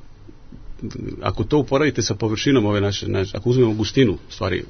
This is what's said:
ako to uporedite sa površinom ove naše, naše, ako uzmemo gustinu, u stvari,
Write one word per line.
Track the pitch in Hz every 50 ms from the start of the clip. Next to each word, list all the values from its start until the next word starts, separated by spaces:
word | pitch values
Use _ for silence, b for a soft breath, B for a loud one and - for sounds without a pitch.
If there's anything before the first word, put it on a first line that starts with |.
| - - - - - - - - - - - - - - - - - 104 - - - - - -
ako | - 101 98 - 107
to | - 147 151
uporedite | 127 - 135 135 156 139 - 120
sa | 107 - 110
površinom | - 117 107 110 104 - 143 131 120 104
ove | 104 104 101
naše, | 101 104 101 - 98 98
naše, | 98 98 95 90 -
ako | - - 123
uzmemo | 123 127 123 110 107
gustinu, | 110 107 - - 135 131 104
u | 85 - - -
stvari, | - - 98 95 92 82 -